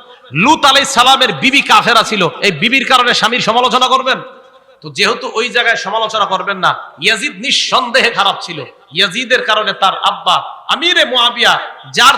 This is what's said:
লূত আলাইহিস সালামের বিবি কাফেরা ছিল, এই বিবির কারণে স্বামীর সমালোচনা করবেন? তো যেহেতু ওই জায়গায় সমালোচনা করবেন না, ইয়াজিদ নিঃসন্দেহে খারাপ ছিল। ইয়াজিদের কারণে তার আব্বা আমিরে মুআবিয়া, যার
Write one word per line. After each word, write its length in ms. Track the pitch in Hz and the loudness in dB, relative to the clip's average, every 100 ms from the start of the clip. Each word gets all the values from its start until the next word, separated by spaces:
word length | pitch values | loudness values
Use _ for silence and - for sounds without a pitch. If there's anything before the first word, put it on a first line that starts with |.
| - - - | -20 -20 -8
লূত 340 | 131 226 311 285 | 0 2 4 4
আলাইহিস 240 | 269 269 | 2 2
সালামের 440 | 233 247 262 254 | 2 4 4 2
বিবি 280 | 160 233 269 | 0 0 0
কাফেরা 420 | - 220 190 233 | 4 4 4 2
ছিল, 240 | 196 214 170 - | 2 0 -2 0
এই 100 | 202 | -2
বিবির 360 | 156 214 269 240 | 0 0 0 2
কারণে 260 | 254 240 | 2 2
স্বামীর 260 | 226 214 240 | 0 0 0
সমালোচনা 480 | 185 226 254 233 254 | 0 2 2 2 2
করবেন? 340 | 262 262 226 - - - - _ _ | 2 0 -4 -6 -20 -20 -20 _ _
তো 80 | 156 | -12
যেহেতু 420 | 139 196 247 254 | -4 -2 -2 -4
ওই 160 | - 240 | -4 -2
জায়গায় 260 | 214 226 226 | 0 0 0
সমালোচনা 500 | 185 214 220 214 196 | -2 -4 -2 -2 -2
করবেন 320 | 190 180 196 | -2 -4 -2
না, 180 | 165 135 - - | -2 -2 -6 -6
ইয়াজিদ 340 | 175 220 285 185 | -2 -2 -4 -8
নিঃসন্দেহে 720 | 262 240 - 233 247 247 226 | -4 -2 0 -2 0 0 0
খারাপ 240 | 208 196 180 | 0 -2 -2
ছিল। 200 | - 160 127 - _ | -8 -12 -14 -18 _
ইয়াজিদের 520 | 151 196 185 247 240 196 | -2 -2 -2 -2 0 0
কারণে 280 | 214 202 | -2 -2
তার 300 | 190 190 - | 0 -2 0
আব্বা 600 | 190 202 185 160 - - - | -2 -2 0 -2 -2 -10 -6
আমিরে 380 | 226 330 349 277 | -2 0 0 0
মুআবিয়া, 540 | 247 233 233 220 160 - - 139 | 0 -2 0 0 0 -4 -14 -8
যার 200 | 135 240 | 2 4